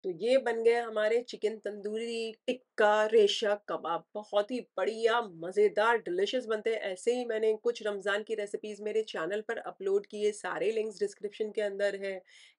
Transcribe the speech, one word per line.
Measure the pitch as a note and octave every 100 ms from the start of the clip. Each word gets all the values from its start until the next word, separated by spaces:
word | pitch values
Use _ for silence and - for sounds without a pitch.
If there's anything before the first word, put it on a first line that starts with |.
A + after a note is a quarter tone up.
तो | F#3+
ये | E3 A3+ C4
बन | A#3+ A3+
गए | A3+
हमारे | A#3 A3+ A3 G#3+ A#3
चिकन | B3 A3 G#3+ A3
तंदूरी | G3+ G#3 G3+ A3 A#3 A3+ A3+ G#3+ -
टिक्का | B3+ _ - G#3 G#3+ G#3+
रेशा | A3+ G3+ - G#3 G#3 -
कबाब। | E3 D#3 E3 -
बहुत | G#3 G#3 G#3 G#3
ही | B3
बढ़िया, | - - F#3+ A3+ A3+ A#3
मज़ेदार, | G#3+ E3 E3+ F#3+ G#3 G#3 A3 A#3
डिलीशियस | F#3 F3 G3+ B3+ A3
बनते | G#3+ A3+
हैं। | A3
ऐसे | G3 F3+ A#3 B3
ही | A#3+
मैंने | A3 A3
कुछ | G#3+ A#3+ A#3 G#3
रमज़ान | G3+ G3 G3+
की | G#3+ G#3+
रेसिपीज़ | G3+ G#3+ G#3+ G3+
मेरे | G#3+ G#3+
चैनल | A3 F#3+ E3 G#3
पर | G#3+ A3
अपलोड | F3 - F#3+ G3 G3
की | G#3 G#3
है, |
सारे | G#3 F#3 D#3 F#3
लिंक्स | A3 A3 F#3+
डिस्क्रिप्शन | G3+ - G#3 - G#3+
के | G#3+
अंदर | G#3 G3 G3+ G3
है। | G3 F#3 - - -